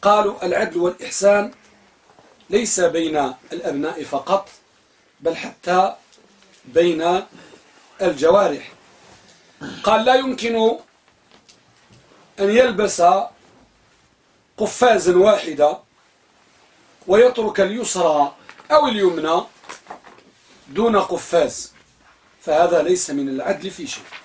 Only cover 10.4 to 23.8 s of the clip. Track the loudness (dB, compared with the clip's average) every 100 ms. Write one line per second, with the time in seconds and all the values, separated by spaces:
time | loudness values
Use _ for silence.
10.4 | -4 0 0 -2 -10 _ _ _ _ _
11.4 | _ -20 _ _ _ -20 _ _ _ -4
12.4 | 0 4 2 2 -2 2 4 4 -2 _
13.4 | _ _ _ _ _ _ _ _ _ _
14.4 | _ -6 -6 2 2 2 2 4 4 4
15.4 | 0 0 0 0 _ _ _ _ _ _
16.4 | _ _ _ _ _ _ 0 4 4 4
17.4 | -4 0 -2 -2 -4 0 0 2 0 -2
18.4 | _ -20 0 2 2 0 0 0 -2 -2
19.4 | -4 _ -20 -20 _ -20 -20 -20 _ _
20.4 | _ -20 _ -2 0 2 0 -6 -2 0
21.4 | 0 -4 -14 _ _ _ _ _ _ _
22.4 | -4 0 2 2 0 -2 -2 -6 -6 -6
23.4 | -6 -6 -8 -12